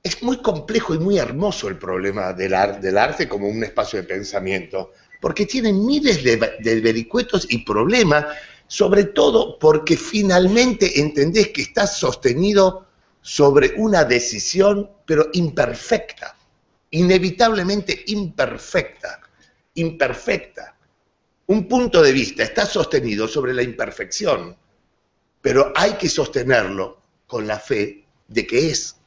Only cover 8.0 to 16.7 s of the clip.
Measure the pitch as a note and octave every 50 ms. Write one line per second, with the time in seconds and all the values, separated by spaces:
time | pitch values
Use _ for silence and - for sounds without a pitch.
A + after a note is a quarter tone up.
8 | A3 D#3 D3 D3+ D3 - - - - - - _ _ _ - - G#3 F3+ G3 G3+
9 | G3+ - - F#3+ F#3 C#3+ A#2 - - - - - D3+ D#3 D#3 D3+ D#3 - - -
10 | - - - G#3 G3+ F#3+ F3+ F3+ F#3 F#3 G#3 A#3 B3+ B3+ G#3+ - G3 F3 - C#3+
11 | D3 D3+ D3+ D3 C#3 E3 E3+ A3 G3+ G#3 - C#3+ B2 - _ A3 G3+ G3 - -
12 | - B2+ B2 - - B2+ B2 C#3+ F#3 G#3 G#3 G3+ F#3+ F#3 F#3 F#3+ - _ _ _
13 | _ _ _ _ _ - - - D3 C#3 C#3 C#3+ C3 C3 - G#3 G#3+ A3 G3+ E3+
14 | D3+ A#2+ B2 B2 - - - G#2 - - - F#3 G3 G3+ G#3 G3+ G3+ - _ _
15 | _ - D#3+ D3+ D#3+ D#3+ - F3+ E3+ D3+ - - C3 A#2 A2+ - - - A#3 -
16 | - - - - - - - _ _ _ _ _ _ _